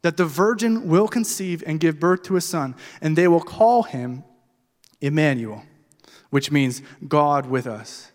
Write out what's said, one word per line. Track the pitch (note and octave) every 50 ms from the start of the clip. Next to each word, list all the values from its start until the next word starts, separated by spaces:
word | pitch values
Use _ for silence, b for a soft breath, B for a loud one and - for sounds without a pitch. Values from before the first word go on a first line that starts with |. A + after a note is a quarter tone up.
that | - E3+ D#3+ -
the | F3+
virgin | D#3+ C#3 D#3 F#3+ G#3+ A#3+ G#3 A3+ A#3 A3+ A3+ C4+ F3+
will | D#3 F3+ G#3+ G#3+
conceive | - B3 A3+ - - - F#3+ F#3 F3 E3 -
and | D#3+ D#3 D#3
give | E3 E3 D#3+ D3
birth | D#3 F3 F#3 F#3 -
to | - F#3+
a | F3+
son, | E3+ - - E3 C#3 C3 B2+ B B B B B
and | - D#3+ D#3
they | D#3+ F3 F3+
will | E3+ E3
call | E3+ - - - A3 A3+ A#3+ A#3+ A3
him | - - C3 B2 B2 B2+ B2+ - _ _ _ _ _ _ _ _ _ _ _ _ _ _ _
Emmanuel," | - C#3+ D3 D#3 D#3 D3 C3+ A#2+ A#2 G#2+ G#2+ G#2+ - - _ _ _ _ _ _ b b b b b b
which | - C#3 C#3 -
means | D3 C#3+ C#3 B2+ B2 - B B B B -
God | C#3+ C#3+ D3+ D3 D3 C#3+ C#3+ C3
with | B2+ B2+ C3 B2
us. | C3 A2 G#2 A2 - - - - - _